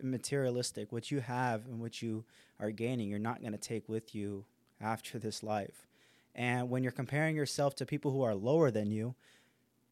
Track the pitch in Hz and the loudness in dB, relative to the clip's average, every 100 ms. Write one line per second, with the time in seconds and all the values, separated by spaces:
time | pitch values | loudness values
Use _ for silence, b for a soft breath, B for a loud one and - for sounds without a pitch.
0 | 131 127 - 143 131 123 120 - 104 117 | -2 -4 -2 0 2 0 -2 -4 -6 -6
1 | - 143 117 123 127 113 120 117 117 - | -2 -2 -2 0 2 0 -4 -6 -6 -4
2 | 117 110 113 b b b 104 107 117 127 | -4 -4 -6 b b b -4 0 0 0
3 | 104 104 110 123 117 104 - 113 104 110 | 0 0 -2 -2 -4 -6 -4 -4 -2 -4
4 | - 110 101 98 104 _ _ - 107 110 | -4 -6 -4 -6 -10 _ _ -6 -2 -2
5 | - 120 107 - 107 107 - - - b | -4 -6 -4 -4 -2 0 -2 -8 -20 b
6 | b b b - 123 123 123 127 127 - | b b b -4 0 2 2 2 0 -2
7 | 123 139 160 156 139 - 143 - 135 147 | -2 2 2 2 0 2 2 2 -4 -2
8 | 147 135 123 101 113 156 147 107 104 107 | 0 4 4 4 4 6 8 6 2 0
9 | 117 127 b b b b b _ _ | -2 -6 b b b b b _ _